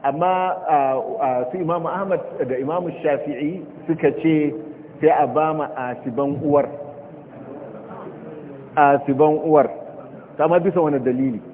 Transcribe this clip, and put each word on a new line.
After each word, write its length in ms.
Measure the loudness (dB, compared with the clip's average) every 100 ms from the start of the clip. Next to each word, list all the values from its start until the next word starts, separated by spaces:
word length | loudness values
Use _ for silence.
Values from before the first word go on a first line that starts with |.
Amma, 520 | -2 0 2 2 0 -2 0
ah, 260 | 2 2 0 -2 -2
ah, 240 | 0 0 -2
su 60 | -4
Imam 280 | -2 -2 -2
Ahmad 360 | -4 -2 -2 -4 -6 -2
da 80 | -2
Imam 320 | -2 -2 -4 -2
Shafi'i 580 | 0 0 -2 -4 -4 -6 -12 -16 -4
suka 240 | 2 2 2
ce 320 | 2 2 2 -2 -10 -14 -16 2
sai 80 | 4
a 180 | 4 4
ba 260 | 2 0
ma 120 | 0 -4 -4
asiban 640 | -6 -6 -6 -2 -2 0
uwar. 280 | 4 4 4 -4 -12 -14 -16 -18 -18 -18 -16 -14 -14 -16 -14 -14 -14 -14 -14 -14 -14 -16 -8 4
Asiban 640 | 6 6 2 4 4 4
uwar. 240 | 4 6 4 0 -14 -16 -16 -18 -20 0
Kama 220 | 4 4
bisa 200 | 4 2
wani 200 | 2 2
dalili? 420 | 0 0 0 -2 -8